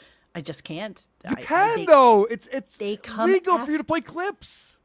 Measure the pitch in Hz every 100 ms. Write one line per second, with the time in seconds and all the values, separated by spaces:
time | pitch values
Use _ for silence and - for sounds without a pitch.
0 | _ _ _ 170 143 160 - 160 214 -
1 | - _ - 277 - 320 415 453 370 294
2 | 254 214 214 226 - 269 269 - 202 208
3 | - 220 226 381 349 349 262 311 - 330
4 | - 330 381 - - - - -